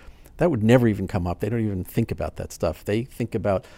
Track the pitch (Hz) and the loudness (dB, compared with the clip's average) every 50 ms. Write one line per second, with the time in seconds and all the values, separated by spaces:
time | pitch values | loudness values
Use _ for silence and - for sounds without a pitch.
0 | - - - - - - - - 160 180 147 107 107 110 123 131 120 113 101 90 | -20 -20 -20 -20 -20 -16 -4 0 0 2 2 2 4 6 6 8 6 4 2 0
1 | 95 - - 95 87 87 87 - 107 107 120 117 110 104 98 90 90 - - 117 | -4 -4 -2 -2 -2 -2 -4 -2 -4 -4 -2 -2 -2 -2 -2 -4 -6 -4 -2 -2
2 | 117 - 92 - 80 78 - - 87 - - - - 85 78 - - - 104 117 | -2 -2 -2 -6 -6 -8 -6 -8 -10 -10 -6 -2 -2 -2 -2 -2 -4 -2 -2 -2
3 | 127 - - - 120 - - 110 90 104 95 92 - - - | -2 -6 -6 -8 -6 -4 -4 -2 0 0 0 0 -2 -6 -20